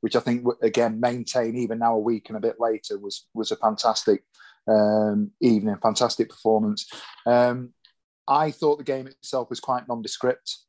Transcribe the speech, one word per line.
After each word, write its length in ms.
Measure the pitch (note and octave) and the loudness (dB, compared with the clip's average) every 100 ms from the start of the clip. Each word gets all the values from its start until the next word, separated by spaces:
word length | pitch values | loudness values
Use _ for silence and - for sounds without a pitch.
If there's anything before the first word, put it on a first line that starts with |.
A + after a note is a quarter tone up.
which 140 | A2 | 0
I 60 | B2 | 0
think, 220 | C3+ B2 | 0 0
w-, 160 | A#2+ - | 0 0
again, 380 | A#2 A#2+ A#2 A2 | 0 2 0 0
maintain 560 | B2 B2 A#2 B2+ A2+ A#2+ | -2 -2 -4 -2 -2 -2
even 220 | A#2 A2+ | -4 0
now 160 | A#2 | 2
a 40 | A2+ | 2
week 300 | G#2+ A2+ - | 0 -2 -4
and 80 | A2 | -4
a 40 | |
bit 160 | A2+ - | -4 0
later 380 | A#2 A2 - G2+ | -2 -2 -4 -10
was, 280 | G2+ - _ | -8 -14 _
was 160 | A2+ G#2+ | -8 -6
a 40 | A2 | 0
fantastic, 680 | A2+ G#2+ A#2 A2 - G2 _ _ - _ - | 0 2 0 0 2 0 _ _ -20 _ 2
um, 640 | G#2+ G#2 G#2+ G#2+ G#2 G#2 _ | 4 4 4 2 0 -2 _
evening, 360 | B2 A2 G#2 G2+ | 4 4 2 0
fantastic 460 | A#2 G#2 A#2+ - A2+ | 0 2 0 0 -4
performance. 600 | - A2+ A2 G#2+ G#2 - - - - | -2 0 2 2 -4 -8 -16 -18 -8
Um, 480 | - B2 B2 B2 B2 _ _ _ _ _ - | 0 4 4 0 -8 _ _ _ _ _ 0
I 220 | C#3 D#3 | 0 0
thought 280 | C#3+ D#3 D3 | 0 0 0
the 60 | |
game 220 | C#3+ C3+ C3 | -2 -6 -6
itself 440 | C3+ - C3+ A#2+ | _ -6 -6 -4
was 100 | A#2+ | -8
quite 280 | - B2 A#2+ | -4 -6 -4
nondescript. 720 | A#2+ G#2+ - B2 B2+ - - | -8 -8 -4 -2 -2 -6 -14